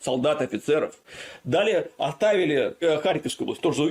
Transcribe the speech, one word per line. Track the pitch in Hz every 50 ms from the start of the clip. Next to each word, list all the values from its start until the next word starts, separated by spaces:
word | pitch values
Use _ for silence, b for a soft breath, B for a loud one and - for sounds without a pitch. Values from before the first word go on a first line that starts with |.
солдат, | - 139 131 127 127 151 147 -
офицеров. | 127 131 - 104 - - 110 151 - - - _ B B B B B B B B
Далее | B 127 131 175 202 220 214 165 - - - -
оставили, | 120 143 156 - 214 214 208 185 180 151 147 135 117 - - -
э, | 170 165 156 -
Харьковскую | - 190 - - - - - - -
область, | - - -
тоже | - 165 143 127 147 165